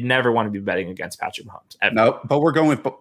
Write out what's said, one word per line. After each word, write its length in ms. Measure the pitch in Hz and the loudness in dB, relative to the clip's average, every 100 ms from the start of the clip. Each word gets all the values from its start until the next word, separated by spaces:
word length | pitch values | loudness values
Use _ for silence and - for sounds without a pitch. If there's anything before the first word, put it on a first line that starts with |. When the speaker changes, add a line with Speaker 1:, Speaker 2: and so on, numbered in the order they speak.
Speaker 1:
never 280 | 123 127 123 | 2 2 2
wanna 200 | 117 107 | 2 0
be 80 | 101 | -4
betting 300 | 98 92 90 | -4 -4 -4
against 300 | 92 87 - | -10 -12 -10
Patrick 280 | - - 107 | -10 -10 -16
Mahomes, 280 | - - - | -20 -20 -4
ever. 140 | 104 113 | 0 4
Speaker 2:
No, 240 | 113 - - | 2 2 -2
but 160 | 143 | 0
we're 100 | 160 | 2
going 180 | 151 156 | 2 2
with, 240 | 143 - - | 2 -2 -4